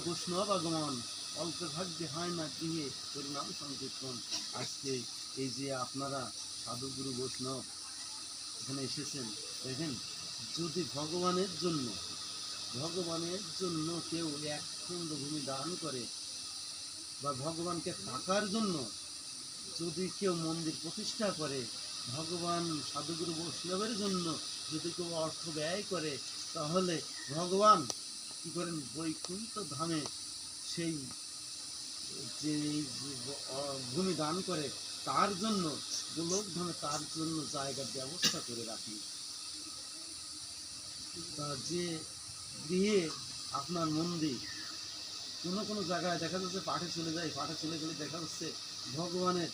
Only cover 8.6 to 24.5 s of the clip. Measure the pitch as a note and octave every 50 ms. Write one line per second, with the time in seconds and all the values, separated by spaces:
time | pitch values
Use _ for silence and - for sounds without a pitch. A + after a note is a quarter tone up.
8.6 | A2+ B2 C3+ C#3 C3+ A#2+ - D3+ C3+ - - C#3+ B2 A2 G#2 - - - - -
9.6 | - B2+ C3 B2+ E3 D#3 B2 G2+ - - - - - - - - A#2 - - D#3+
10.6 | E3+ E3+ C#3 F3+ D#3+ A#2+ B2 C#3+ D3+ D#3 E3+ F3+ F3+ F3+ F3+ F3+ G3 G3+ E3+ D3
11.6 | E3+ F3+ E3 D3 B2+ A2+ G2 F2+ - - - - - - - - - - - -
12.6 | - - - A#2+ D3 E3 E3+ F#3 F3 E3 E3 E3 E3 E3+ F3+ G3+ G#3 D#3+ D#3+ -
13.6 | F#3+ F3 E3 D#3 D#3 E3 E3+ E3 - - E3 E3 E3+ D#3 C#3+ D3 D3 D3 D3 D3+
14.6 | - - - - - - F3 F3 E3+ D#3 D3+ C#3 C3+ D3 D#3 D3+ C3+ C3 C3+ C3+
15.6 | C#3+ E3 F3+ E3+ E3+ D3 B2+ B2 A2+ G#2+ - - - - - - - - - -
16.6 | - - - - - - - - - - - - C3 C#3+ C#3 B2 C#3 D#3+ E3 D#3+
17.6 | E3+ F3 F3 E3 - F3+ - - - - B2 - - F3 F#3+ G#3 G#3 G3+ F#3 A3+
18.6 | A3 G3+ F3 D3 A#2+ G#2 - - - - - - - - - - - - - -
19.6 | - - - - E3 F3 D3+ E3+ F#3 E3+ - - G3+ F#3+ F3 E3+ D#3+ D#3+ D#3+ E3
20.6 | E3 D#3 D3+ - C#3+ E3 - G#3+ G#3 - - - A3 G3 F3 D#3 D3+ C#3 C#3 C3+
21.6 | A#2+ G#2+ - - - - - - - A#2+ B2 D3+ D#3+ E3 F3+ F3 E3+ E3+ F3 E3+
22.6 | E3+ E3+ D#3+ D3 B2+ - - C#3+ D3 D3+ E3+ D#3+ F3 E3+ E3 D#3 E3+ E3 C3 -
23.6 | - E3+ F#3 F#3 G#3+ A#3 B3 F#3+ G#3 G3+ F#3+ F#3 F3 E3 D3 B2 - -